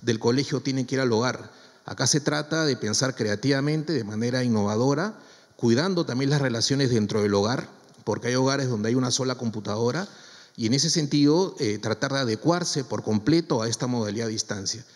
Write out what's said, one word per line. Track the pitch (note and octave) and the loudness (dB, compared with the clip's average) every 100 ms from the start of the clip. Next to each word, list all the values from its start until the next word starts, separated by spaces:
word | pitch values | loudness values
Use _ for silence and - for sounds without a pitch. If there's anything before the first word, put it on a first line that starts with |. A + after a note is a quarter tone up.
del | A#2 A2+ | -2 0
colegio | A#2 B2+ C#3 A#2+ | 2 0 0 -2
tienen | C3+ C3+ B2 | -2 -2 -2
que | C3+ | 0
ir | |
al | C3 | 2
hogar. | A2 B2 A#2 G#2 - - - | 2 0 -2 -10 -20 -20 -18
Acá | - - C3 | -14 -2 0
se | D3+ | 2
trata | - D3 D3+ D#3+ D#3 | 0 -2 -2 0 0
de | B2 | 0
pensar | G#2+ G#2+ C3 | -2 0 -2
creativamente, | B2+ A2 G#2 C3+ C#3 C#3+ D#3 D3+ | -2 -2 0 0 2 2 -2 -2
de | D3+ | -4
manera | G#2 G#2+ A#2+ B2+ | -2 -2 -2 0
innovadora, | B2 A2 G2+ G#2+ C3 C#3+ G3 G#3+ - - _ _ | 2 2 2 2 2 0 -2 -6 -20 -20 _ _
cuidando | A#2+ A#2 F3 F3+ | 2 4 2 0
también | D3 B2+ C#3 | 0 0 0
las | D3 | 2
relaciones | C3+ A#2 - C#3 C3+ | 0 0 0 2 2
dentro | A#2+ G#2 A2 | 2 2 2
del | G#2 | 2
hogar, | G2+ G2+ C3 - - - - | 4 2 0 -6 -16 -20 -12
porque | - G#2 A2+ | -6 -4 0
hay | |
hogares | B2+ C3 C#3 C3 | 0 2 2 0
donde | A#2 G#2+ | 0 2
hay | |
una | B2+ B2+ | 2 2
sola | - C3 B2 | 0 -2 -2
computadora, | A#2+ G#2+ G2+ G#2 A#2 C3+ G3 - - - - | -4 -4 -6 -2 -2 -2 -6 -12 -20 -20 -20
y | - A2 | -6 0
en | |
ese | C3+ D#3 | 2 2
sentido, | E3+ C#3+ D3 C#3+ D#3 F#3+ - | 0 2 4 6 4 2 -2
eh, | B2 G#2 | -2 -2
tratar | A2 A2 C#3 | -2 -2 -2
de | C#3 | -2
adecuarse | C3 A2 D3 F3 F3 - | -2 0 0 0 0 -4
por | B2+ G#2 | -4 -6
completo | A2 G#2+ G#2 E3 E3+ B2+ | 0 0 4 2 2 -2
a | A2+ | -2
esta | A2+ B2+ | -4 -2
modalidad | B2 G#2+ G#2 A2+ | -2 -2 -4 -4
a | |
distancia. | A2 - G#2 G2 A2+ - | -4 -6 -6 -6 -8 -12